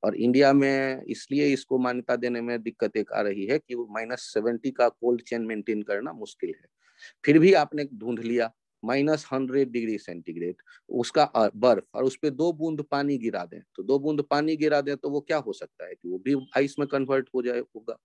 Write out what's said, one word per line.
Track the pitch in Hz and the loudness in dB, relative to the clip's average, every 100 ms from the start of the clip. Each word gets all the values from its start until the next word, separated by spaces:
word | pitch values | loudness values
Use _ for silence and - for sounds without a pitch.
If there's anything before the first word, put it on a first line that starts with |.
और | 104 104 | -2 2
इंडिया | 117 127 139 | 2 6 8
में | 139 139 135 135 131 | 8 4 2 -2 -4
इसलिए | - 123 - 139 143 | -8 -10 -4 0 2
इसको | 139 - 131 | 0 0 0
मान्यता | 127 123 120 123 | 0 -2 -2 -2
देने | 120 120 | -2 -4
में | 117 120 | -4 -4
दिक्कत | 110 - 107 107 | -6 -4 -2 -2
एक | 104 | -2
आ | 104 | -2
रही | 104 101 98 | -2 -2 -2
है | 147 | -2
कि | _ | _
वो | 120 120 | -8 -6
माइनस | 107 113 123 - | -8 -8 -8 -4
सेवेंटी | - 110 117 135 | -2 0 -2 -4
का | 131 120 | 2 0
कोल्ड | - 120 120 | 2 0 0
चेन | 117 117 113 | -2 -6 -4
मेंटेन | 110 101 107 | -6 -4 -4
करना | 104 104 131 | -4 -6 -6
मुश्किल | 139 107 - 87 - | -12 -16 -10 -10 -10
है। | _ _ _ _ - _ | _ _ _ _ -20 _
फिर | - 156 | 4 6
भी | 170 | 8
आपने | 190 147 147 143 | 6 4 -2 -8
ढूंढ | 120 110 117 | -8 -6 -6
लिया | 117 120 113 _ _ _ | -2 0 -2 _ _ _
माइनस | 110 131 143 156 - | -4 0 2 0 -2
हंड्रेड | 131 131 131 135 | -4 -2 0 0
डिग्री | 120 113 104 | 0 -4 -6
सेंटीग्रेड, | - 85 82 82 85 90 _ - _ | -8 -14 -10 -8 -6 -8 _ -20 _
उसका, | 120 120 - | -4 0 2
अ, | 147 113 107 | 2 4 2
बर्फ, | 104 123 107 - | 4 4 4 0
और | 107 | -2
उस | 131 131 | -2 0
पे | 151 | -4
दो | 135 165 | 0 -2
बूंद | 156 160 156 147 | 0 -4 -4 -4
पानी | 143 143 139 | -2 0 0
गिरा | 113 101 | -2 -4
दें, | 87 85 - - | -8 -14 -20 -14
तो | |
दो | 127 139 | 0 2
बूंद | 143 151 147 | 2 -2 0
पानी | 147 151 156 | 0 2 2
गिरा | 151 147 | 2 2
दें | 139 143 | 0 -4
तो | 143 | -4
वो | 143 | -4
क्या | 139 151 | -2 -4
हो | 117 | -2
सकता | 95 78 _ 87 | -10 -12 _ -16
है | |
कि | 90 87 | -12 -8
वो | 92 | -6
भी | 110 139 131 131 | 0 -2 0 0
आइस | 139 143 | 0 -2
में | 143 | -2
कन्वर्ट | 143 135 135 127 | -2 0 0 0
हो | 127 | -4
जाए, | 123 120 | -2 -4
होगा। | 123 113 110 113 | -6 -12 -12 -12